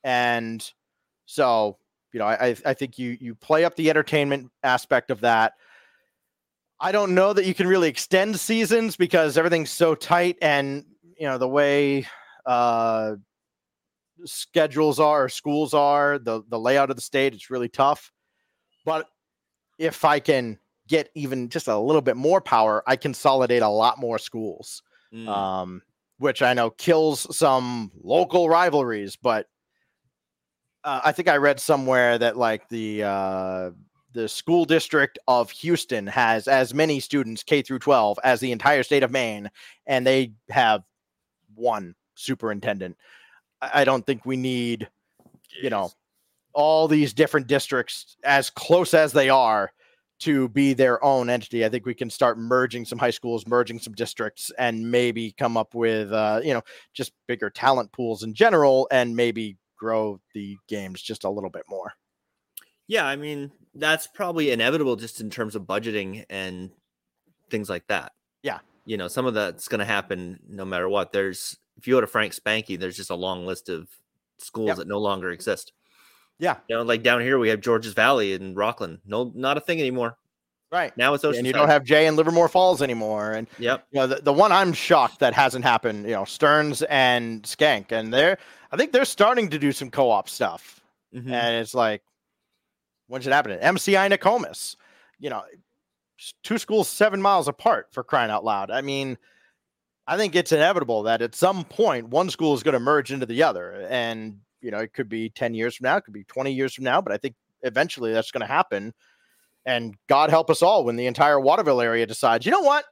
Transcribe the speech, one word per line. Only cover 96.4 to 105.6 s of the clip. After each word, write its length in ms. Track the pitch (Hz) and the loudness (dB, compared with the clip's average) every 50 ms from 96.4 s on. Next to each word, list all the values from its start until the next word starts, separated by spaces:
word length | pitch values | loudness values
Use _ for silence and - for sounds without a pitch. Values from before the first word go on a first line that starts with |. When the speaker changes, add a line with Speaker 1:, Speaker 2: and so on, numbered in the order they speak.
Speaker 1:
two 160 | - - 220 | -8 -6 -6
schools 300 | 233 - - 214 220 180 | -6 -4 -2 0 0 0
seven 340 | - - - 208 214 190 196 | 0 2 2 2 2 2 2
miles 260 | 196 202 202 180 143 143 | 2 2 2 2 2 -2
apart, 380 | 139 _ - 226 196 - - _ | -6 _ 0 0 0 0 -4 _
for 100 | _ 135 123 | _ -12 -6
crying 280 | - - 135 117 110 | -2 0 0 0 0
out 120 | 107 104 95 | -2 -2 -2
loud. 260 | 113 104 98 98 101 | -2 -2 -2 -4 -4
I 100 | 107 131 | -6 -6
mean, 360 | 139 139 139 135 135 135 127 - _ _ _ _ _ _ _ _ _ _ _ _ _ _ _ _ _ | -4 -4 -6 -6 -6 -8 -10 -12 _ _ _ _ _ _ _ _ _ _ _ _ _ _ _ _ _
I 80 | - 160 | -6 -2
think 180 | 190 214 196 151 | -2 -2 0 0
it's 180 | 175 170 - 165 | -2 0 2 2
inevitable 500 | 151 151 175 202 175 139 117 117 107 104 | 4 4 2 2 0 -2 -2 -4 -4 0
that 180 | 110 113 113 | 0 0 0
at 140 | 113 117 - | -2 -6 -2
some 300 | - - 185 190 185 165 | 0 0 0 0 0 -6
point 420 | - - - 226 208 147 123 117 | -10 -2 0 2 2 2 -2 -4
one 220 | 117 123 156 185 185 | -2 0 0 0 0
school 240 | - - 160 156 143 | -2 -2 0 0 0
is 80 | 123 107 | 2 2
gonna 160 | 151 139 123 | 0 0 2
merge 320 | 117 135 151 147 131 120 | 2 2 2 2 0 -2
into 140 | 135 139 127 | -6 -8 -6
the 160 | 110 117 123 160 | -6 0 2 2
other, 420 | 151 107 90 87 87 95 98 95 92 | 2 2 -2 -8 -10 -12 -12 -8 -4
and, 500 | 127 127 117 117 113 113 110 110 101 101 _ _ _ _ | -2 -2 -2 -2 -4 -8 -10 -14 -14 -18 _ _ _ _
you 100 | - 117 | -12 -8
know, 80 | 104 104 | -6 -6
it 140 | 113 107 _ | -8 -8 _
could 160 | - 131 104 | -8 -8 -6
be 200 | 110 113 110 110 | -6 -8 -8 -8
ten 240 | _ - 131 117 117 | _ -6 -6 -4 -4
years 220 | 110 | -2